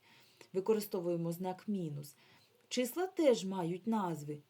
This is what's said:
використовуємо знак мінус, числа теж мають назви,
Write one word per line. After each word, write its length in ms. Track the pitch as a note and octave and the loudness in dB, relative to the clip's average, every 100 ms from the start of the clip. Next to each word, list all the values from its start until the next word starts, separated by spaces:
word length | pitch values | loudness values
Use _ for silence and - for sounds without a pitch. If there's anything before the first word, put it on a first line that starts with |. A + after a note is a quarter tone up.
| - - - - - | -20 -20 -20 -20 -8
використовуємо 800 | F#3+ F#3 G#3+ G#3 G3 F3 E3+ E3 | -2 2 2 0 -2 0 0 -2
знак 360 | E3+ F#3 F#3 - | -2 -4 -4 -4
мінус, 480 | G3+ D#3+ C#3+ D3 - - - _ _ - | -2 -2 -6 -10 -18 -20 -20 _ _ -6
числа 380 | B3 B3 E4 F#4 | -2 0 0 -2
теж 380 | - D4 G#3+ | 4 6 6
мають 420 | F#3+ F#3+ E3 F3+ A3+ | 2 -2 -2 -2 0
назви, 520 | A3 F3+ D3+ D3 D3+ | 0 0 -2 -6 -10